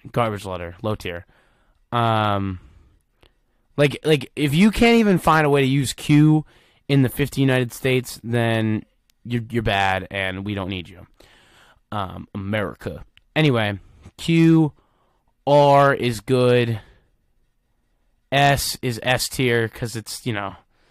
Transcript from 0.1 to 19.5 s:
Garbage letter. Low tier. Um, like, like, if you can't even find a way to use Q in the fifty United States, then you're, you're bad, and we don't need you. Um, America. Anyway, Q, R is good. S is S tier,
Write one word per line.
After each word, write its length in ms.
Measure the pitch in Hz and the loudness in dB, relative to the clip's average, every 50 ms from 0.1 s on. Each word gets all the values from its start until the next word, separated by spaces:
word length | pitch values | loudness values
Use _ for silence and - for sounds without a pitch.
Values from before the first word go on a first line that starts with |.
Garbage 340 | - 123 117 110 104 98 - | -4 -4 -2 -2 -4 -8 -8
letter. 300 | 95 92 87 87 85 85 - | -10 -10 -10 -10 -14 -12 -8
Low 120 | 110 107 104 | -6 -6 -6
tier. 320 | - - 90 87 85 - _ _ _ _ _ _ _ _ _ _ _ _ _ | -6 -8 -10 -10 -10 -14 _ _ _ _ _ _ _ _ _ _ _ _ _
Um, 680 | 120 117 117 113 113 107 107 104 101 98 98 98 92 90 - - _ - _ _ _ _ _ _ _ _ _ _ _ _ _ _ _ _ _ _ _ | -2 0 0 2 0 0 0 0 -2 -2 -4 -6 -8 -10 -14 -20 _ -20 _ _ _ _ _ _ _ _ _ _ _ _ _ _ _ _ _ _ _
like, 220 | 139 147 139 - - - | 0 0 0 0 -4 -2
like, 280 | 151 160 135 120 - _ | 0 0 0 -2 -8 _
if 180 | - 151 143 139 | -4 -2 0 4
you 160 | 170 202 220 | 4 4 4
can't 280 | 196 - 233 233 233 233 | 4 4 4 4 4 4
even 200 | 220 208 185 165 | 4 4 2 2
find 280 | - 170 156 160 151 | 2 2 2 4 2
a 40 | 143 | 2
way 100 | 143 139 | 2 2
to 60 | 135 | 2
use 260 | 131 135 143 131 - | 2 0 0 -2 -4
Q 520 | - - - - 151 147 151 156 156 156 147 - _ _ _ _ _ _ _ - | -6 -6 0 4 6 6 6 6 4 2 -2 -6 _ _ _ _ _ _ _ 0
in 140 | 143 139 | 2 2
the 60 | 131 117 | 2 0
fifty 320 | - - 143 - - 139 | 0 -4 -4 -4 -2 0
United 320 | 135 135 127 127 127 117 | 0 2 2 0 -2 -4
States, 480 | - - - 131 127 127 120 - - - - | -6 -6 -4 -2 -2 -2 -4 -6 -14 -14 -8
then 600 | 117 117 120 117 113 113 113 110 110 110 104 - _ _ _ _ _ _ _ _ | -4 -2 -2 0 0 0 0 -2 -2 -4 -4 -8 _ _ _ _ _ _ _ _
you're, 160 | 117 120 120 113 107 | -6 -6 -6 -6 -4
you're 120 | 110 120 | -6 -4
bad, 440 | 107 113 101 98 98 95 95 95 92 - | -2 0 0 0 0 0 0 -2 -4 -6
and 340 | 98 98 95 95 92 95 98 | -6 -6 -6 -6 -6 -8 -8
we 100 | 104 101 | -6 -6
don't 140 | 98 92 92 | -6 -6 -6
need 200 | 98 90 82 85 | -8 -10 -10 -14
you. 180 | 90 85 90 _ _ _ _ _ _ _ _ _ _ _ _ _ _ _ _ _ | -18 -20 -20 _ _ _ _ _ _ _ _ _ _ _ _ _ _ _ _ _
Um, 360 | 104 104 95 90 92 92 - - - | -8 -8 -8 -8 -10 -14 -16 -12 -12
America. 680 | 104 98 98 107 107 98 73 - - - 98 76 71 - - _ _ _ _ _ | -10 -6 -4 -4 -4 -4 -6 -10 -10 -12 -12 -12 -12 -16 -20 _ _ _ _ _
Anyway, 440 | 151 156 147 123 113 107 104 101 98 - - _ _ _ - _ | 0 2 2 2 2 0 -2 -4 -8 -12 -20 _ _ _ -20 _
Q, 560 | - - - 165 165 165 165 165 160 156 143 - _ _ _ _ _ _ _ _ _ _ _ _ _ _ | -8 -4 0 2 4 6 6 6 4 2 0 -4 _ _ _ _ _ _ _ _ _ _ _ _ _ _
R 480 | 139 143 147 143 143 139 139 139 139 131 | 2 4 6 6 6 6 6 6 4 2
is 260 | - 120 123 117 - | 0 -2 -4 -4 -4
good. 600 | - - 131 127 123 123 123 123 120 117 113 104 - - _ _ _ _ _ _ _ _ _ _ _ _ _ _ _ _ _ _ _ _ _ _ _ _ _ _ _ _ | -2 0 2 2 4 4 4 2 2 0 -4 -6 -10 -18 _ _ _ _ _ _ _ _ _ _ _ _ _ _ _ _ _ _ _ _ _ _ _ _ _ _ _ _
S 460 | 135 139 143 143 139 - - - - - | 0 2 2 2 2 0 -2 -8 -8 -6
is 160 | - 127 117 110 | -6 -6 -6 -4
S 260 | - 123 127 120 - - | -2 -2 -2 -2 -2 -6
tier, 400 | - - 131 120 | -4 -2 0 0